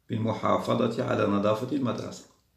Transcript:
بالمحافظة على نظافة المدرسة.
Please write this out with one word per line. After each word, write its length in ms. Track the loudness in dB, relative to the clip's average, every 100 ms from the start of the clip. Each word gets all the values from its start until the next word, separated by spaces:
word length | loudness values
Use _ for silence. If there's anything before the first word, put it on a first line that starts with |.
| -8
بالمحافظة 960 | -2 -2 0 2 2 2 2 2 0
على 220 | 0 2 2
نظافة 500 | 2 2 0 -2 -2
المدرسة. 500 | -2 -2 -8 -12 -18 _ _